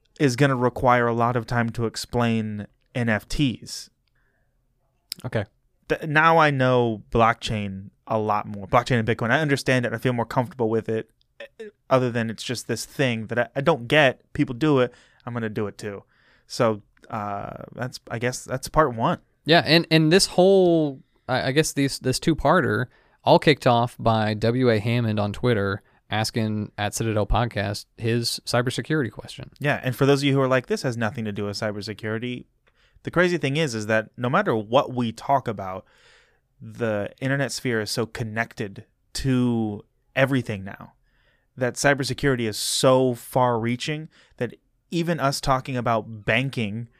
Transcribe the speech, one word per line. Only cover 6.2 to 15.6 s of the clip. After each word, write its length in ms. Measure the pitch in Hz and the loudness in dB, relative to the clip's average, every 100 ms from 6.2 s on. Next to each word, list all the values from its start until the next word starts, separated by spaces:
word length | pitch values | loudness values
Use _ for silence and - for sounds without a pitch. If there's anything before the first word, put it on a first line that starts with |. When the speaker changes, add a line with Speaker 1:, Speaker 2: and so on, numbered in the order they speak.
| 165 165 | 6 6
Speaker 1:
I 120 | 151 | 4
know 520 | 135 127 127 120 107 - | 4 2 4 2 -2 -2
blockchain 800 | 117 113 117 - 110 101 95 101 _ - | 2 4 2 -4 -4 -6 -8 -14 _ -4
a 120 | 113 | -2
lot 280 | 107 104 104 | 0 -2 -4
more. 200 | 104 95 | -12 2
Blockchain 320 | 120 - 123 | 2 2 0
and 100 | 110 | 0
Bitcoin. 220 | 113 117 | -2 0
I 100 | 139 | 0
understand 460 | 151 139 - 127 120 | 2 0 2 0 0
it. 60 | |
I 60 | 117 | -2
feel 140 | 127 | -2
more 140 | 123 113 | -2 -2
comfortable 420 | - 120 - 113 | -2 -4 -2 0
with 200 | 113 107 | 0 -2
it. 220 | 110 - _ _ _ - _ 220 _ _ | -6 -6 _ _ _ -20 _ -20 _ _
Other 200 | 131 127 | 0 2
than 200 | 117 113 | -2 -4
it's 120 | 104 | -6
just 240 | - 120 - | -8 -8 -6
this 180 | 120 | -8
thing 420 | - - 135 113 107 | -8 -2 -2 -2 -4
that 100 | 120 | -4
I, 100 | 113 139 | -2 0
I 40 | |
don't 260 | 143 139 117 | 0 0 0
get. 320 | 147 135 - _ | 4 4 0 _
People 220 | - 143 | -4 -4
do 260 | 120 156 139 | 0 2 4
it. 120 | 120 - _ _ | 2 -2 _ _
I'm 80 | - | -10
gonna 160 | 120 110 | -8 -6
do 180 | 107 | -6